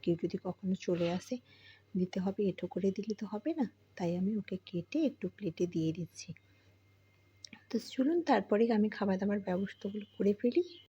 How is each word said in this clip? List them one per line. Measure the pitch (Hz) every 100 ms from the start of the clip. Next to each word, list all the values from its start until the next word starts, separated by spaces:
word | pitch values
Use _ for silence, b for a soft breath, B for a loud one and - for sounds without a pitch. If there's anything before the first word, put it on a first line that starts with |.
কেউ | - 165
যদি | - 185
কখনো | 185 175 185 190
চলে | - 175 170
আসে, | 180 - 247 B B B B B 190
দিতে | 180 -
হবে, | 185 196
এঁটো | 202 170 180
করে | - 190
দিলে | 196 202
তো | 208 202
হবে | 208 311
না। | 330 233 - _ -
তাই | 175 175
আমি | 190 220
ওকে | - 185 -
কেটে | 175 170 294
একটু | 302 - 180
প্লেটে | - 202 160 175
দিয়ে | 170 160
দিচ্ছি। | 165 165 - - - _ b b _ _ _ _ _ _ _ - - _
তো | 233
চলুন, | - - 262 339
তারপরে | 320 233 190 208 233
আমি | 220 214
খাওয়া | - 202 190
দাওয়ার | 196 208
ব্যবস্থাগুলো | 196 180 196 - 202 208 202 -
করে | 196
ফেলি। | 208 240 247 359 -